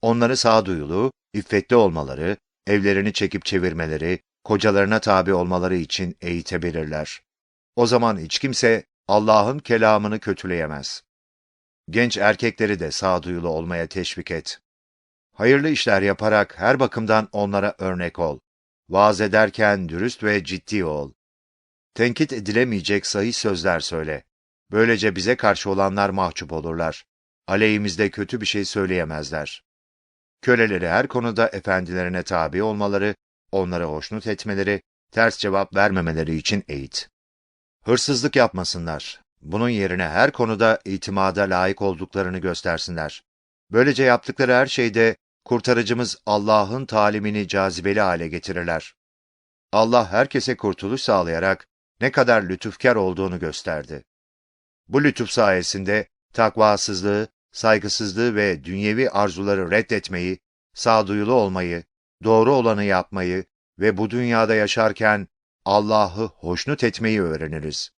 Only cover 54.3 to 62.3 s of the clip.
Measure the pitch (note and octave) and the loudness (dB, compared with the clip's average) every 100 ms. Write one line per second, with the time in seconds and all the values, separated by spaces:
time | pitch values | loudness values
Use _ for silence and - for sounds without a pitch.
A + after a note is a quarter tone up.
54.3 | _ _ _ _ _ _ C3 D3 - A2+ | _ _ _ _ _ _ 0 0 0 -4
55.3 | - G#2+ F#2 F2+ G2+ F#2+ G#2+ G2+ _ _ | 2 4 4 0 -6 -2 -2 -2 _ _
56.3 | - A2+ A2 G#2+ G#2 - G2 G2 G2+ A2 | 0 2 6 4 4 -2 -4 -2 -2 -2
57.3 | _ _ - A2+ A2 G2+ - G#2+ F#2+ A#2+ | _ _ -2 2 2 2 -6 -6 -2 0
58.3 | G#2 G#2 E2+ C#2 F#2+ G#2 A2 C3 G2 G#2 | 2 0 -2 -6 -4 -2 0 0 0 0
59.3 | E2+ G2+ G2 F2+ G2+ A2+ G#2+ - F2+ F2+ | -2 -2 -2 0 0 0 -4 -4 -6 -4
60.3 | F#2 _ _ _ - - A2+ G2 G#2 G#2+ | -6 _ _ _ -4 2 2 2 -2 2
61.3 | B2+ G2+ F#2 F2+ E2+ - _ _ _ A2 | 2 2 -2 -4 -6 -10 _ _ _ 2